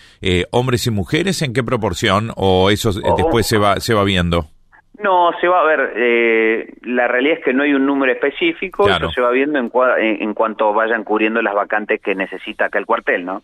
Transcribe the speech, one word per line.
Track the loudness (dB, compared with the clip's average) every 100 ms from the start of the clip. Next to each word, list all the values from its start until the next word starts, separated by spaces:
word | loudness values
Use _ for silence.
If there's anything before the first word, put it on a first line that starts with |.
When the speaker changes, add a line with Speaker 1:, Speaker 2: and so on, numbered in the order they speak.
| -20 -6
Speaker 1:
eh, | 0 0 0
hombres | 0 0 0 0
y |
mujeres? | -2 -2 -2 0 -2
¿En | -2
qué | -4
proporción? | -2 -2 -2 0 0 0 0 -2
¿O | 2 4 4
eso, | 2 0
eh, | 0
Speaker 2:
O-, | 0 0
Speaker 1:
después | 2 0 2
se | 2
va, | 2 0
se | 0
va | 2
viendo? | 2 2 2 0 -2 -12 _ -20 _ -6
Speaker 2:
No, | 0 2 2 0
se | 0
va | 2
a |
ver, | 2 0 -2 0
eh, | 0 2 2 2 2 0 -6 -12
la | -6 -2 0
realidad | 0 0 0
es |
que | 0
no | 0
hay | 2
un | 2 2
número | 0 0
específico, | 0 -2 0 -2 -2 -6 0 2
Speaker 1:
Claro. | 2 -2
Speaker 2:
eso | 0
se |
va | 0
viendo | 2 0 -2
en | -2
cua-, | 0 2 2
en, | 0 -2
en | -4
cuanto | -2 -2 0 0
vayan | 2 0 -2
cubriendo | -2 0 0 0
las | 0 -2
vacantes | -2 -2 -2 -4
que | -2 -4
necesita | -6 -8 -10 -4 -2
acá | -2
el | -2
cuartel, | -2 -2 -4 -4
¿no? | -10